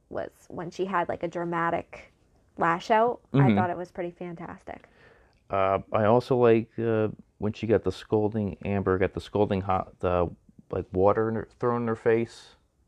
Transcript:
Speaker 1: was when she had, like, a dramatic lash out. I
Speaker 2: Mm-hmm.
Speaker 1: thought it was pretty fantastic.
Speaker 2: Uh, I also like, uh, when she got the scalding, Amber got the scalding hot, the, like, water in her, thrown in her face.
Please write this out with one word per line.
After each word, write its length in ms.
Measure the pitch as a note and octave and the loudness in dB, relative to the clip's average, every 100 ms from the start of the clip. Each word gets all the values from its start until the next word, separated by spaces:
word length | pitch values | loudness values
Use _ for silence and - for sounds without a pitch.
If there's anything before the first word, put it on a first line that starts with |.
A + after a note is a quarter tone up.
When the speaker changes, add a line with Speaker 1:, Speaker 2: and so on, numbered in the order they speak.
| - | -12
Speaker 1:
was 200 | - - _ - | -10 -10 _ -16
when 220 | - F3 | -12 -10
she 140 | - F#3 | -6 -4
had, 220 | F#3 E3+ | -2 -2
like, 140 | - | -4
a 60 | F3 | -6
dramatic 840 | F3 E3+ E3+ E3+ E3+ - - - _ _ _ _ - | -6 -4 -2 -2 -4 -6 -16 -20 _ _ _ _ -4
lash 320 | E3+ E3+ - | -2 0 2
out. 300 | A3 A#3 - _ | 4 2 0 _
I 40 | C#3 | 2
Speaker 2:
Mm-hmm. 200 | C3+ G2+ | 4 4
Speaker 1:
thought 140 | F3+ | 2
it 60 | F3 | -2
was 140 | F3+ | -10
pretty 200 | - F3 | -8 -10
fantastic. 760 | F3 F3+ F3 E3+ F#3 - - - _ - _ _ _ - | -10 -12 -12 -14 -16 -16 -18 -18 _ -20 _ _ _ -6
Speaker 2:
Uh, 300 | G2 F#2+ G2 - | 0 2 0 -2
I 120 | G#2+ G#2+ | 0 4
also 300 | A#2+ - B2+ | 4 2 2
like, 340 | A#2+ A2+ A2+ - | 4 4 2 -4
uh, 300 | A#2 A2 G#2+ - - - | -2 0 -2 -4 -18 -8
when 140 | G#2 | -6
she 140 | - A2 | -4 2
got 160 | G2+ | 2
the 80 | F#2+ | 2
scalding, 640 | - - A2 G#2+ A2 G2+ - | -6 -2 0 0 -2 -4 -6
Amber 340 | - G2+ F#2+ F#2 | -4 -2 0 0
got 160 | F#2 | 0
the 60 | - | -4
scalding 400 | - G2+ G#2 G2 | -4 -2 0 0
hot, 380 | F#2+ F#2+ - - | -2 -2 -4 -6
the, 280 | F#2 F2 F2 - _ - - | -2 0 0 -4 _ -20 -10
like, 160 | F#2+ E2+ | -8 -4
water 360 | F#2 G2 G#2+ A2 | 2 2 4 0
in 80 | A2 | -4
her, 120 | - - | -8 -4
thrown 220 | B2 A#2+ | -2 -2
in 60 | A#2+ | -2
her 60 | |
face. 600 | A2+ A#2+ A2+ A2+ - - _ _ _ | -2 2 2 0 -8 -20 _ _ _